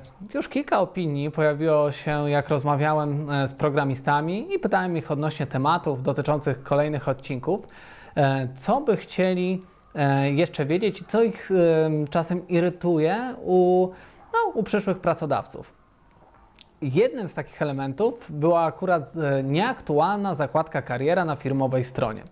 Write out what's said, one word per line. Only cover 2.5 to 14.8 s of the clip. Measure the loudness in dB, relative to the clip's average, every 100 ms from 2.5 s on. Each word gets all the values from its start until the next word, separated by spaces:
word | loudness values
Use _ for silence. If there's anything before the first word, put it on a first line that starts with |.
| 0 2 0 2 0 0 -4 -2
e, | -2 -2
z |
programistami | 0 0 0 0 -2 0 0 0 -4 -4
i | -4
pytałem | 0 0 0 -4
ich | -2
odnośnie | -2 -2 -4 -4
tematów | 0 0 0 0 -2
dotyczących | -2 -2 0 0 0 -4
kolejnych | 0 0 2 -2 -4
odcinków, | -4 -6 -6 -4 -4 -6 -20 -20 -20 -6 0
e, | 2 2 -4 -6
co | 0 0
by | 2 0
chcieli, | -2 0 0 2 0 -2 -6 _ _
e, | 0 2 4 2
jeszcze | 2 0 0 -2
wiedzieć | 0 0 -4
i |
co | -2 2
ich, | 2 0 0
e, | 4 6 4 4 0 0
czasem | -2 0 -4 0
irytuje | 2 2 0 0 2 2 0 -4 -8
u, | 2 4 6 4 2 -2 -20 -20 -4
no, | 0 0
u | 0
przyszłych | -2 -2